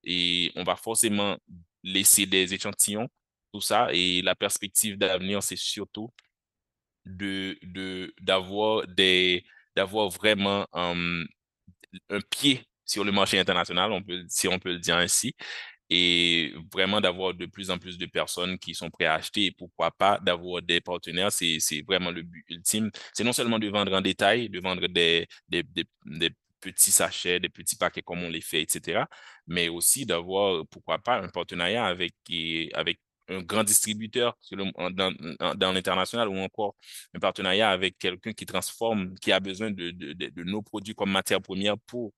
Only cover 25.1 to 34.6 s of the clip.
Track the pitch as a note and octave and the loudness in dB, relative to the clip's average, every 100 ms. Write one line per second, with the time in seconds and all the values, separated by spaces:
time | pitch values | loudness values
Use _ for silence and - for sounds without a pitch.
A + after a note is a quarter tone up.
25.1 | E2+ E2+ - _ F2 E2 F2 - _ - | 4 0 -12 _ -4 -4 -8 -8 _ -14
26.1 | D#2 D#2+ - _ _ F#2+ - - - E2+ | -4 -4 -4 _ _ -12 2 4 4 2
27.1 | - F2 F2+ F2 - E2+ - F2+ - - | 0 0 0 -2 -6 -8 -2 -2 -2 -8
28.1 | F2 F2 E2 - D#2+ D#2 - E2 F#2+ C#3 | -8 -6 -8 -4 -4 -2 -4 -2 -2 -4
29.1 | - - - - F2 E2+ E2+ - C3+ B2 | -10 -20 -20 -6 -2 0 0 0 0 0
30.1 | E2+ F2 F#2+ G2+ F2 D#2 - - E2 - | -4 0 0 2 0 -4 -12 -4 -4 0
31.1 | A#2+ F2+ F2 E2+ F2+ F2 A2+ G#2 F2+ F2 | -2 -2 -6 -6 -2 0 0 0 -2 -4
32.1 | _ - E2+ D#2+ E2 D#2+ - D#2+ E2+ _ | _ -10 -6 -4 -4 -4 -2 -2 -4 _
33.1 | _ - F#2 E2+ G#2 G#2 - A2 G#2+ A2 | _ -10 -10 -2 0 4 2 2 -4 -4
34.1 | B2+ A#2+ - - F#2+ | 0 0 -2 -12 -6